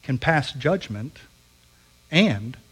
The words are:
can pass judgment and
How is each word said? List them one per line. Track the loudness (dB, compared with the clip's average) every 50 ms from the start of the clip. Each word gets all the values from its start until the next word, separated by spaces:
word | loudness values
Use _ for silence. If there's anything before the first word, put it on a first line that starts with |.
| _
can | -2 -4 0
pass | 2 2 2 2 0 -2
judgment | -6 -2 0 0 0 0 -2 -6 -8 -8 -8 -10 -12 -16 -20 -20 _ _ _ _ _ _ _ _ _ _ _ _ _ _ _ _
and | 2 4 4 4 2 -2 -4 -10 -12 -12 -18 _